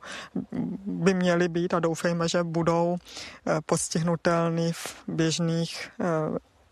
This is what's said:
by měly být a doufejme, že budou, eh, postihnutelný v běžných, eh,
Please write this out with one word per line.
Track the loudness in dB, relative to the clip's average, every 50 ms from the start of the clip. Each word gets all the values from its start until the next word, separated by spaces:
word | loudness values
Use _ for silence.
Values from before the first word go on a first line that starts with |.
| -4 -8 -12 -14 -14 -8 -8 -8 -6 -6 -6 -6 -4 -4 -6 -6 -6
by | -6 -4 2 2 2 4
měly | 4 4 4 4 4 2 2
být | 0 0 0 0 0
a | 0
doufejme, | 0 0 0 0 0 0 0 2 0 2
že | 2 0 0
budou, | 0 0 0 2 2 4 4 2 2 0 -2 -6 -10 -14 -14 -14 -14 -16 -8 -2
eh, | 0 0 0 0
postihnutelný | 0 0 0 0 -2 -2 0 0 0 0 2 2 2 4 4 2 2 2 2 0 0 0
v | -2 -6 -12 -12 -12 -10 -4
běžných, | 0 0 2 2 2 2 0 0 0 0 -2 -2 -4 -8 -12 -12 -6 -4
eh, | -2 0 0 0 0 -2 -2 -4 -8 _ _ _ _ _